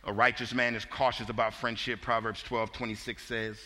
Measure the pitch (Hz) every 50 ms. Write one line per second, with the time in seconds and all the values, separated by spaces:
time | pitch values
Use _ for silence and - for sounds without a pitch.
0 | - 107 101 104 120 123 113 - 123 107 117 127 123 120 117 110 - - - -
1 | 135 123 113 - 113 104 113 110 113 110 - - - 120 113 - - 127 117 101
2 | - - 117 113 110 113 104 - - - 123 117 110 107 - - 123 113 107 104
3 | - - 110 - - - 120 113 110 110 107 - -